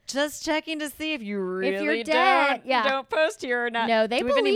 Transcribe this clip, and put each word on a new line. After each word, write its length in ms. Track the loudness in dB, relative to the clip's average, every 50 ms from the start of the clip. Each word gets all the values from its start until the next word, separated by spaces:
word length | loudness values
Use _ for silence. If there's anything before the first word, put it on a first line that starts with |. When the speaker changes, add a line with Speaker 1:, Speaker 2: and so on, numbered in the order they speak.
| _
Speaker 1:
just 400 | -8 -4 -4 -4 -4 -4 -8 -4
checking 340 | -2 -2 -2 -2 -6 -8 -8
to 100 | -8 -10
see 240 | -8 -8 -6 -6 -6
if 80 | -6 -6
you 360 | -6 -4 -4 -4 -4 -4 -4
Speaker 2:
If 220 | -2 -2 -2 -2
you're 100 | -2 -2
Speaker 1:
really 120 | -2 -2 -2
Speaker 2:
dead, 440 | 0 0 2 4 4 4 4 2 2 0 -2
Speaker 1:
don't, 80 | -2
Speaker 2:
yeah. 180 | -2 0 0 2 0
Speaker 1:
don't 220 | 0 -2 -4 -2
post 320 | 0 0 2 0 0 -4
here 240 | -6 -4 -2 -2 -2
or 40 | -2
not." 180 | -2 -2 0 2
Speaker 2:
No, 180 | 2 4 4 4
they 120 | 4 4
Speaker 1:
Do 60 | 2
we 60 | 2
have 60 | 2 4
any 140 | 4 4 2